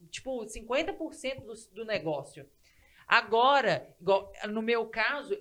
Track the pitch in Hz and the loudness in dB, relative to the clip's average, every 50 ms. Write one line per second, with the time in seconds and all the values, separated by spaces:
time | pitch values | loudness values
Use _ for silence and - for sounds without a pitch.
0 | 170 160 - - - 262 262 240 220 214 - 233 220 233 247 294 330 392 - - | -20 -18 -16 -12 -10 -8 -8 -8 -8 -10 -12 -14 -6 -2 -2 0 0 -2 -4 -6
1 | 320 - 311 - - 254 180 175 - 214 220 220 - _ - 208 226 220 208 180 | -8 -10 -10 -8 -8 -8 -8 -8 -12 -16 -16 -16 -18 _ -14 -12 -6 -4 -4 -4
2 | 151 160 147 139 - - - 151 - _ _ _ _ _ _ _ _ _ _ _ | -2 -2 -4 -4 -6 -10 -16 -20 -20 _ _ _ _ _ _ _ _ _ _ _
3 | - - 202 233 220 208 220 226 247 269 285 277 233 196 156 131 - - - _ | 0 4 4 4 4 4 4 4 6 6 6 6 4 2 0 0 -2 -10 -18 _
4 | 175 185 196 196 - - - - - 208 214 220 220 226 233 233 226 226 226 226 | 2 4 4 4 2 -4 -14 -10 -8 -6 -6 -4 0 0 0 0 0 -4 -2 -2
5 | 220 240 285 285 - - 403 - | 0 0 0 -4 -4 -6 -6 -4